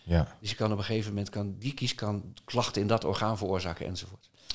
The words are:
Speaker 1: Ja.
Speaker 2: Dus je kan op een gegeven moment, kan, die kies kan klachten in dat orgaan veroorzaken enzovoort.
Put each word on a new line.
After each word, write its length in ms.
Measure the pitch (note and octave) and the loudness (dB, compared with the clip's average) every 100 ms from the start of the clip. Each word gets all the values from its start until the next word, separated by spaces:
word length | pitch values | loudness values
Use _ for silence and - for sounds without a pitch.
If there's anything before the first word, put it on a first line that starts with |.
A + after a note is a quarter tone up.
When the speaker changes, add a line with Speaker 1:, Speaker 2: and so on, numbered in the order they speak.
Speaker 1:
Ja. 240 | - E2+ D2 - | 4 4 4 0
Speaker 2:
Dus 80 | G2+ | -6
je 60 | - | 0
kan 160 | G#2+ | 2
op 60 | G#2 | 2
een 60 | |
gegeven 260 | G2+ A2 G#2+ | 0 0 0
moment, 200 | G2+ G2 | -2 -2
kan, 260 | G#2 G2+ F#2+ | -2 -4 -4
die 140 | B2 | -6
kies 220 | C#3 B2 - | -2 -2 -2
kan 280 | G#2+ G2+ - - - | -2 -2 -4 -12 -2
klachten 360 | B2 A2+ G#2 | 0 2 2
in 60 | A2+ | 2
dat 160 | A2+ - | 2 2
orgaan 320 | G2 A2 G#2 | 0 0 0
veroorzaken 480 | G2 F#2 F2+ E2 - | 0 0 -2 -4 -6
enzovoort. 440 | F#2 F2+ F#2+ - _ - | -6 -10 -16 -20 _ -10